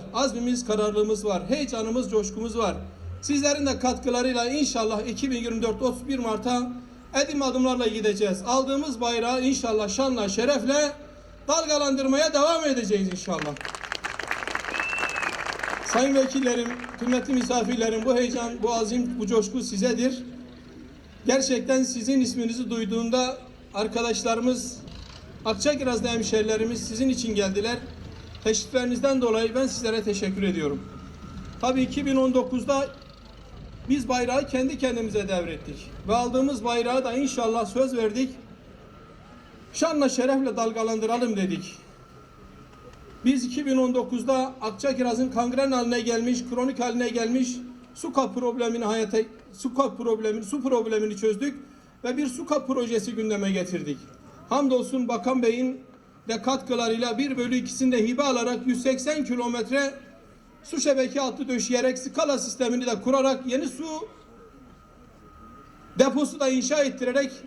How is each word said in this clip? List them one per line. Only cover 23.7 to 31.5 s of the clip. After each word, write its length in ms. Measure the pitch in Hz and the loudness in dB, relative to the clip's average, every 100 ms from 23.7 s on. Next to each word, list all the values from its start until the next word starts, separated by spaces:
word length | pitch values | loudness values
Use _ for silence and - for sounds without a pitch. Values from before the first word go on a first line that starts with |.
arkadaşlarımız, 1040 | 196 214 233 240 220 233 226 247 247 - - - - - - - - | -4 -2 0 -2 0 0 2 2 0 -4 -12 -14 -16 -16 -18 -18 -6
Akçakiraz'da 640 | 220 202 294 285 262 240 240 | -2 0 2 2 0 0 0
hemşerilerimiz 760 | 233 220 220 214 220 226 233 | -2 2 2 2 2 0 -2
sizin 240 | - 220 269 | -6 0 0
için 260 | 254 226 | 0 0
geldiler. 420 | 208 196 196 220 247 262 - - - - - | 0 2 0 0 -2 -6 -14 -16 -16 -16 -4
Teşriflerinizden 800 | 220 214 - 262 247 247 269 269 | 0 0 0 0 0 2 2 4
dolayı 320 | 240 220 226 | 4 2 2
ben 120 | 240 269 | 2 0
sizlere 360 | - 233 226 | 0 -2 0
teşekkür 400 | 208 196 196 190 | 0 -2 -2 0
ediyorum. 400 | 190 165 147 135 - - - - - - - | 0 2 0 -2 -6 -14 -16 -16 -14 -12 -12